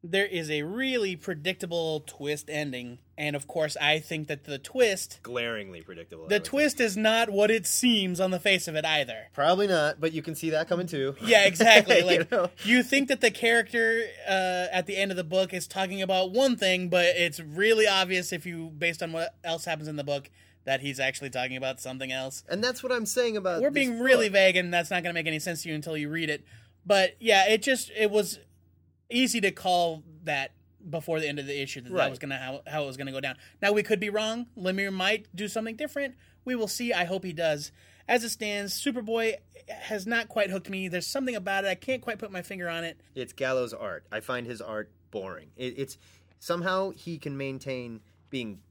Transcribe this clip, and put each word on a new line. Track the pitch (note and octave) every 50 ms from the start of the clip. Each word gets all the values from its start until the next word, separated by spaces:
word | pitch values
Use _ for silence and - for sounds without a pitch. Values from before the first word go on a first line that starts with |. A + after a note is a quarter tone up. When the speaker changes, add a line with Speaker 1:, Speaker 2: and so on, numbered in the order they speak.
| -
Speaker 1:
There | E3+ E3+ G3 G3+
is | G3+ G3 E3+ E3 D3+
a | D3+ D3 D3
really | D#3 F#3+ A#3 C4 C4 B3+ B3 G#3+ G3 F3+
predictable | D#3+ - - F3+ D3+ D3 F3+ F#3 F#3 - F3 E3+ E3+ E3 D#3+ D#3 D3+ D3
twist | - - - - D3 D3+ D3 - -
ending, | D3+ D3+ D3+ D3 B2+ B2 B2 B2 B2 B2+ _ _ _ -
and | D3+ D3 D3
of | C#3+ C#3 -
course, | - E3+ D#3 D3+ - D3+
I | D3 D3 D3+ D#3+
think | D#3 - E3+ D#3 D3+ C#3
that | D3+ C#3+ _
the | - C#3+ C3+
twist | - - - B3+ B3 A3 G3 F#3 - - - - _
Speaker 2:
Glaringly | - A#2+ B2 A#2 A#2 A#2 G#2+ G2+ F#2+ F2+ E2+
predictable, | E2 - F2+ E2 E2 _ - D#2+ -
I | -
Speaker 1:
the | G#3
Speaker 2:
would | G#3 -
Speaker 1:
twist | - - C#4 D4+ D4 -
Speaker 2:
think. | - B3
Speaker 1:
is | A3 F#3+
not | G#3 G#3+ A3 A3 A3+ A#3 A3+
what | G3 G3 G#3 G#3
it | A3+ A3+ F3+
seems | - - - - B3 A#3 G#3+ F#3+ F#3 F3+ E3+
on | F#3+ F#3
the | F#3+ F3
face | - G#3 G3 F3+ - -
of | D#3
it | D#3 D#3
either. | D#3+ D#3 C#3+ C#3 A#2+ A2+ A2 A2 - _
Speaker 2:
Probably | - C#3+ D#3 F3+ F#3 G#3
not, | G3+ F#3 E3 D3+ D3+ D3+ -
but | D3+ E3 D#3+
you | D#3 D3
can | - D#3+
see | - - D#3+
that | D#3 D#3 E3 -
coming | F3+ E3+ F#3
too. | E3 E3+ C#3+ C3+ C3+ C#3+ - G#3+
Speaker 1:
Yeah, | A3 A#3 G#3 G3+
exactly. | G3 F3+ E3 G#3+ A#3 A3 G#3 G#3 - B3
Speaker 2:
<laughs> | F3+
You | E3+
Speaker 1:
Like, | F3+ F3 E3+ E3+ -
Speaker 2:
know? | - G3+ F3 F3 - - -
Speaker 1:
you | G3+ A#3 B3+ B3
think | B3 - C#4 C#4 C4
that | C#4 -
the | - A#3 -
character, | - - A#3 A#3 A#3 A3+ A#3 - A#3 A3+ A3+ A3+ A3+ A#3 G3 G#2+ - - -
uh, | F#3+ F#3+ F#3 F#3 F3+ F3+ F#3 F3
at | - F#3 F3+
the | - G3+
end | F#3+ G3 G3
of | F#3+
the | F3+ F3+
book | D#3 F3 F#3 F#3+ F#3 F#3+
is | F#3 E3+
talking | - - G3 F#3+ F#3 F#3 G3 F#3+
about | F#3 F#3+ F#3 F#3 F#3
one | F#3 A#3 C4+ C4+ B3
thing, | - - F#3+ F#3 F3+ F3+ F3
but | E3+ F3+ F3
it's | F3 F3 F3+ F3 E3+ C#3+ -
really | E3 D3+ D3 E3+ G3+ A3 A3+ A3 A3 G#3
obvious | G3 F#3+ F#3+ F3+ F#3+ F3+ F3 - F#3
if | E3+ D3
you, | F3+ E3+ E3 E3 E3 D#3+ D3
based | E3+ E3+ E3 - F3+
on | E3
what | E3 E3 E3 D#3+ - _ -
else | E3+ E3 E3 -
happens | F3 E3 D#3 D#3 D3+
in | D3+
the | D3 C#3+
book, | C#3+ C#3+ C#3+ C#3 - _ _ - _ _ _ _
that | - C3+ C3+ C3+
he's | C#3+ C3+ C3
actually | C3+ C3 B2+ - C#3+ C3+
talking | A#2 B2+ B2+ C3 C3
about | C3 C3 C3 C3 C3
something | - C3 C3 C3 C3+ C3 C3
else. | C3 C3 C3+ C3+ - - -
Speaker 2:
And | E3 F#3+ G#3+
that's | B3 B3 B3 -
what | B3+ B3+
I'm | A#3+ A3
saying | G#3 - B3 B3 A#3 A3
about | G#3+ F#3+ F3+ F3+ E3
Speaker 1:
We're | A#3+ D4
Speaker 2:
this | C#4+ C#4+ C4+ B3+
Speaker 1:
being | A#3 A3+
really | A#3+ C4 C4 B3 A3+ G#3
Speaker 2:
book. | F#3+
Speaker 1:
vague, | G3+ F#3+ F#3+ F3+
and | F#3 F3+ F3 F3
that's | F3 E3+ D3+
not | F#3+ F3+ E3
gonna | F3 E3+
make | E3+ D#3+
any | E3 D#3 D#3
sense | D3+ F#3 E3+ D#3 -
to | E3+
you | D#3
until | D3+ D3+ E3+ D#3+
you | D3+ D3 D3
read | D#3 E3 E3 D3+
it. | D3 D3 - _ - - - _ _ _ _
But | F3 G3+ G3 F#3+ F3+ - _
yeah, | A#3 A3+ G#3 F#3+ F#3+ G3+
it | A3 G#3+ G#3
just, | C#4 C4 A#3+ - - - G#3+
it | G#3+ G#3 G3+
was | G#3+ G#3 - - - - _ _ _ _ _ _ _ _ _ _ _ _ _
easy | A#3 A#3+ C4 A#3+ - A#3+
to | G3 G3 -
call | - - F#3+ F3+ F3 F3 E3+ D#3+ D#3 D3+ E3 D#3 D#3 E3
that | D#3+ D3 C#3 C3+ - _ _ _ _ _ _ - F3+
before | D3 E3 D3+ - E3 D#3+
the | D#3+ D3
end | C#3+ C#3+
of | C#3
the | C#3 C#3+ C#3+ C3+
issue | C3+ - C#3
that | A#2+ B2 F3+
Speaker 2:
Right. | F3+ D3
Speaker 1:
that | C#3
was | C3 B2
gonna, | - C#3 C3+ C3
how, | C3 B2+ C3+ C#3 -
how | - D3+ D#3 D3
it |
was | C#3 B2+
gonna | C3 C#3 C3+ C3+
go | C3+
down. | C3+ C3+ C3 - - - _ _ -
Now, | G3+
we | G#3 G#3 G3+
could | - A3 F#3+
be | G3+ G#3
wrong. | G3+ G#3+ A3 A3 A3+ A#3 B3 - - -
Lemire | F3+ F#3 F#3+ F#3+ G3 G3 F#3+
might | F#3 F3+ G3 G#3+ A3 G#3+ - -
do | F3 G#3
something | G#3 G3+ A3+ A3 A3+ A3+
different. | A3 D4 D4 - C#4+ C#4+ C4 B3+ _ _ _ _ _ _
We | B3+ B3+
will | A#3+ A3
see. | G3 - - A#3+ A#3 A3+
I | F3 F3+
hope | E3+ F#3+ F#3+ F#3
he | F#3 E3
does. | D#3 E3+ D#3+ D3+ D3 D3+ - _ _ - - - _ _ -
As | A#3 B3 A3+
it | A#3
stands, | - - A3 G#3 G3+ G3+ G3+ G3 F#3+ - -
Superboy | C#4+ A3+ B3 A3 G#3+ A3+ A3+ A3+ A3+ G#3+ - _ _ _ - - -
has | - - - - A3 G#3 F#3 A3
not | A#3 A#3 A3+ A3
quite | - A3+ G#3 F#3+
hooked | F#3 F#3+ F3+ -
me. | G3 F#3+ F#3+ F#3
There's | E3 F3+ E3+
something | - - C#4 C4+ B3+ A#3+
about | G#3+ F#3 G3 G3 G3 G3
it. | G3
I | F#3
can't | F3+ - - C4 B3+ -
quite | - A3+ G3+
put | - G#3 G3
my | F3+ F3
finger | - G3+ F#3 F3+ E3+
on | E3 E3 E3+
it. | E3 D#3 _ _ _ _
Speaker 2:
It's | C3+ B2 A#2 -
Gallo's | - C3+ C3 C3 C3 B2+ A#2+ G#2+
art. | - A2+ G2+ F2 D#2 _ _
I | - A2
find | - - B2+ B2 A#2+
his | A#2 B2 G#2+
art | A2 - A2 G#2+ G#2+ - _ _ _ _ -
boring. | G#2+ F#2+ F#2+ F2+ D#2 D#2 D2 _
It, | - B2+ B2+ -
it's, | - C#3 C3+ - _ _ - _ _ _ _ _ _
somehow | - - E3+ F3 E3+ F#3+ F#3 F#3+ F#3+ G3
he | - - - E3+ E3+ D3+
can | - D3+ C#3
maintain | C#3 C#3 C3+ C3+ C3 - C#3 C3+ B2+ B2 A#2+ A#2 A2 _ _ _ _ _ _
being | - C3 A#2+ A2+ G2+ F2 _ _